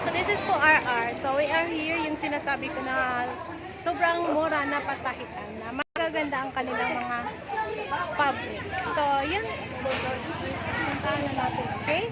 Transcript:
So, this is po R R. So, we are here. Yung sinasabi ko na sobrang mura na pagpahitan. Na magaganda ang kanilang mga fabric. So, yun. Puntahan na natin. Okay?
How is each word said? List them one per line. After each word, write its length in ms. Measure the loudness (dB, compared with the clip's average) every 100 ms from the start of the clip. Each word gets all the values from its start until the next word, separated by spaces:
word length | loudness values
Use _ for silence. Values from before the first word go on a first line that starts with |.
So, 40 | 0
this 160 | 0 2
is 140 | 2 4
po 80 | 6
R 220 | 8 8
R. 240 | 6 0 0 -2
So, 160 | 0 2
we 100 | 4
are 220 | 4 2
here. 320 | 0 -2 0
Yung 160 | 0 -2
sinasabi 560 | -2 -2 -2 -2 -2
ko 60 | -4
na 480 | -2 0 0 0 -2 -6 -8 -10 -10 -6 -4
sobrang 480 | 2 4 4 2
mura 320 | 2 2 2 2
na 140 | 0
pagpahitan. 680 | -2 -4 -4 -6 -8 -10 -10 -8
Na 160 | -8 -6
magaganda 600 | -4 0 0 0 0 -2
ang 80 | -2
kanilang 420 | -2 -2 0 0 0
mga 200 | -2 -2 -4 -8 -6 -4 -2 -4 -4 -2 -2 2
fabric. 420 | 2 2 -4 -6 -6 -4 -2 2
So, 60 | 4 4 2
yun. 160 | 0 -2 -4 -6 -4 -2
Puntahan 1400 | 0 0 -2 -4 -4 -4 -4 -4 -2 0 0 0 0
na 100 | 0 2 0
natin. 200 | 0 -2 -2 2
Okay? 180 | 2 2